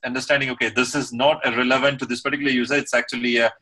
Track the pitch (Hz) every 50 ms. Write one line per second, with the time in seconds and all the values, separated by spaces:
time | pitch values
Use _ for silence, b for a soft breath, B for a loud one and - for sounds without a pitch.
0 | - 123 123 131 127 - 147 139 135 131 123 117 123 110 104 123 123 123 - 147
1 | 127 113 120 117 131 147 156 156 - 131 113 120 127 127 135 131 131 143 139 127
2 | 131 117 123 117 - 139 139 143 143 139 131 123 120 123 143 143 135 - - 120
3 | 120 - - 123 123 123 120 120 117 113 - _